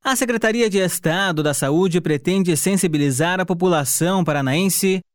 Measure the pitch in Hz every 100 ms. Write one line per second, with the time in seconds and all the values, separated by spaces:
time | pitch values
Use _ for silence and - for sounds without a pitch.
0 | 269 262 240 226 226 226 226 190 185 -
1 | 165 175 196 156 147 139 139 156 190 170
2 | 160 147 - 196 180 156 190 196 185 151
3 | 143 127 165 185 180 175 185 160 139 -
4 | 165 196 165 143 131 151 196 - 190 190
5 | -